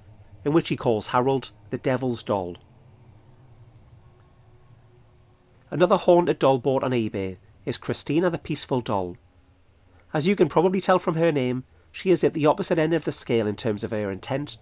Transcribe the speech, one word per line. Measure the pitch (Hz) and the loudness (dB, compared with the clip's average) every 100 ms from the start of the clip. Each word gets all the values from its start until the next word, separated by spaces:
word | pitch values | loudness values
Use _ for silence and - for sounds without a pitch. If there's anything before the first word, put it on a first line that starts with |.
| - - - - | -20 -20 -20 -8
in | 143 | 0
which | 160 - | 0 0
he | - | -2
calls | 131 110 - | 0 0 0
Harold | 123 127 135 - - - | 0 2 0 -4 -16 -12
the | 127 | -6
Devil's | 143 127 127 117 | -2 -2 -2 -4
Doll. | - 104 87 87 _ - - - - - - - - - - - - - - - _ _ _ - - - _ _ _ _ _ _ _ _ _ | -4 -4 -4 -10 _ -20 -20 -20 -20 -20 -20 -20 -20 -20 -20 -20 -20 -20 -20 -20 _ _ _ -20 -20 -20 _ _ _ _ _ _ _ _ _
Another | 147 175 220 | 0 2 4
haunted | - 175 175 147 | 6 6 4 2
doll | 143 135 | 2 2
bought | 143 131 | 2 0
on | 131 | 0
eBay | 123 110 101 95 92 - - - | 0 -2 -4 -6 -8 -16 -12 -8
is | 120 | -6
Christina | - - - 147 180 | -6 -6 -2 0 0
the | 165 | -2
Peaceful | - 147 - 131 | -6 -8 -4 -4
Doll. | 117 104 90 87 _ _ _ _ _ _ _ _ _ | 0 -2 -2 -8 _ _ _ _ _ _ _ _ _
As | 156 156 | -2 0
you | |
can | 202 165 | 2 2
probably | - 185 190 | 4 2 2
tell | - 185 | 2 2
from | - 160 | 0 0
her | 165 | 0
name, | 147 127 123 - - _ | 2 0 -2 -8 -18 _
she | - 190 | -4 0
is | 175 | 2
at | 147 | 2
the | 160 147 | 2 2
opposite | - 190 165 | 2 0 0
end | 156 | 0
of | 165 | 0
the | 156 | -2
scale | - - 120 104 | -6 -2 0 0
in | 101 | -2
terms | 117 104 | -4 -4
of | 104 | -4
her | 107 104 | -4 -4
intent | 95 - 139 147 - | -6 -6 -6 -6 -12